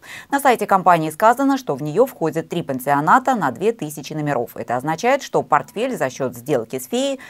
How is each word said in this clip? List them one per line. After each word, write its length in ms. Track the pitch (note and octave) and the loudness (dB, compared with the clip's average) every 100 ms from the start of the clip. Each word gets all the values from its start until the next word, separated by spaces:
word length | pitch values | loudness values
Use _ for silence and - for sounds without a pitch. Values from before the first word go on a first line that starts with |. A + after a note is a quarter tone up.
| - - - | -16 -18 -18
На 80 | - | -2
сайте 260 | C#4 A3+ G3+ | 0 2 2
компании 440 | G3 F3+ E3+ D#3 | 2 4 4 2
сказано, 480 | D#3 A3 B3 C#4 C4 | 2 4 4 2 0
что 160 | - | -2
в 80 | C3+ | -6
нее 240 | D3+ D#3 B3+ | -2 0 0
входят 420 | - D#3+ D#3 D#3 | 0 -4 -4 -4
три 140 | E3+ | -4
пансионата 720 | E3 C3 D3 C#3+ D#3 A#3+ B3+ | -4 -4 0 2 4 4 4
на 160 | B3 C#3+ | 0 0
две 220 | A2+ G#3 | -2 -2
тысячи 400 | A#3 D3+ D3+ C#3+ | -2 -6 -10 -8
номеров. 380 | D#3 D3 C3 A#2 | -4 -2 -2 -4
Это 220 | - A2+ B2 | -8 -6 -4
означает, 480 | C#3+ D#3+ A#3+ C4+ | -2 -2 0 0
что 180 | - D#3+ | 0 -2
портфель 540 | C3+ - - G3+ C4 G3+ | 2 0 0 -6 -4 -2
за 120 | C3+ | -4
счет 280 | - C3 G#2 | -2 -6 -6
сделки 420 | B2 C3+ A2+ C3 | -2 -2 -2 -8
с 80 | - | -4
«Феей» 320 | A#3+ C#4 C4 - | -2 -2 -4 -10